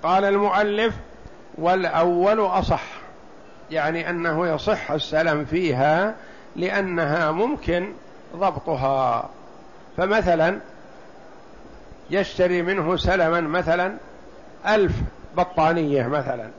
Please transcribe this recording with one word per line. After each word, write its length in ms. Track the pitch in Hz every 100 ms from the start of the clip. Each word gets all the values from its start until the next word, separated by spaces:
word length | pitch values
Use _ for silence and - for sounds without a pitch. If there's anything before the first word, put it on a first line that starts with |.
قال 220 | 160 185
المؤلف: 680 | 202 202 202 190 208 208 226 214 - - - - - -
"والأول 800 | 165 185 175 165 170 175 185 220
أصح"، 420 | 196 190 - 170 - - - - - - - - -
يعني 400 | 156 147 165 160
أنه 380 | 175 170 156 175
يصح 420 | 151 - 214 -
السلم 540 | 151 135 156 165 147
فيها 680 | 135 160 180 127 143 156 202 226 - - - -
لأنها 760 | 175 202 190 170 156 156 156
ممكن 640 | 160 233 294 - 175 190 - - - - 165
ضبطها. 920 | 190 175 - 143 135 135 127 117 - - - - - - - -
فمثلا 600 | 185 220 180 165 160 202 - - - - - - - - - - - - - - -
يشتري 520 | 180 190 - 180 180
منه 340 | 170 196 156 180
سلما 440 | 190 190 160 170
مثلا 560 | 160 170 165 170 180 214 - - - - - - -
ألف 260 | 214 190 - - - - -
بطانية 720 | 160 - 160 170 156 143 120
مثلا 440 | 143 131 123 110